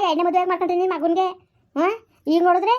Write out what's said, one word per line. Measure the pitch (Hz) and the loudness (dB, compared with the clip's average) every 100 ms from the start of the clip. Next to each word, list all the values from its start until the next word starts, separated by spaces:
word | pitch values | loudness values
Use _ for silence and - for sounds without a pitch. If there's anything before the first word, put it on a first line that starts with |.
| 381 | 0
ಎರಡನೇ | 311 349 | 0 0
ಮದುವೆ | 359 359 | 0 0
ಮಾಡ್ಕೊಂಡಿದ್ದೀನಿ | 349 359 349 | -2 -2 0
ನಿನ್ | 370 | -2
ಮಗನ್ಗೆ. | 339 330 339 370 370 _ _ _ 269 | -2 -2 0 -2 -6 _ _ _ -2
ಹಾ, | 349 440 - _ - | -2 -2 -10 _ -2
ಈಗ | 330 359 | 2 4
ನೋಡಿದ್ರೆ | 349 403 | 2 2